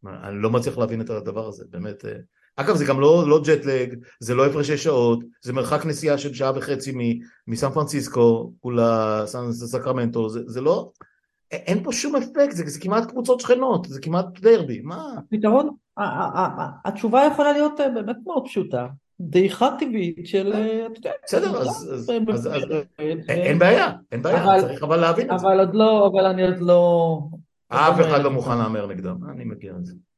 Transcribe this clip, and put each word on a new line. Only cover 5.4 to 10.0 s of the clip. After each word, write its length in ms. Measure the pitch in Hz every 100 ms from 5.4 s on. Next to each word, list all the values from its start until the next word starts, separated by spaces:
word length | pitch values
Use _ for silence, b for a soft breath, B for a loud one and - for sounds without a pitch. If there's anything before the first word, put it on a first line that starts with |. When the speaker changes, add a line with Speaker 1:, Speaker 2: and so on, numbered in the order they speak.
Speaker 1:
זה 100 | 123
מרחק 340 | 127 117 147 156
נסיעה 320 | 143 156 143
של 160 | 143
שעה 180 | 120 131
וחצי 380 | 131 - 139 -
מ-, 280 | 127 120 117 B B -
מסן 240 | 113 139
פרנסיסקו, 800 | 135 147 147 139 127 120 117 117 -
כולה, 640 | 123 120 117 113 107 107 107
סן, 260 | 127 123
סקרמנטו, 760 | 117 120 123 131 127